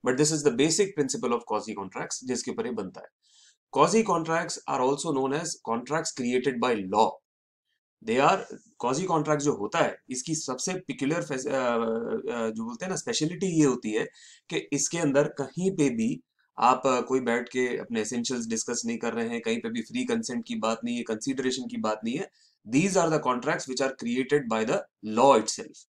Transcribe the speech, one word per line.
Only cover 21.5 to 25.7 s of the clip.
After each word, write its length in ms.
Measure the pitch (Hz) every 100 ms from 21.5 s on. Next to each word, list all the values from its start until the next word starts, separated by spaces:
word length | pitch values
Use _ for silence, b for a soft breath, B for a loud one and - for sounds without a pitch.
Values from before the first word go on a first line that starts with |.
| 127 117
की 100 | 117
बात 240 | 110 107
नहीं 140 | 113 139
है। 120 | - b b b 104
These 240 | 127 196
are 160 | 190 165
the 100 | 156 127
contracts 360 | 123 127 165
which 180 | 131 127
are 100 | 135 135
created 360 | 117 123 123 147 123
by 120 | 110 110
the 120 | 185 - _ 107 110
law 180 | 135 120
itself। 400 | 107 - -